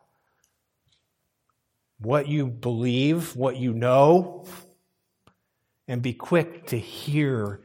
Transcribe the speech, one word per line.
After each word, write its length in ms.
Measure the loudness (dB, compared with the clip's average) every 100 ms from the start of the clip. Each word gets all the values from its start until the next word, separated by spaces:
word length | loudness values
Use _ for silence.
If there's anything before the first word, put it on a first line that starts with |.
| _ _ _ _ _ _ _ _ _ _ _ _ _ _ _ _ _ _ _ -10
what 280 | -2 0 0
you 200 | -2 -2
believe, 840 | -4 -4 -2 0 2 2 0 -4 -4
what 200 | -4 -2
you 160 | -4
know, 760 | 0 4 6 8 6 4 -8 -18 -20 -20 _ _ _ _ _ _ _ _ _ _ _ -8
and 140 | -6
be 100 | -6
quick 560 | -6 -2 0 0 -6 -6
to 100 | -6
hear 840 | -6 -12 -4 0 0 0 -4 -8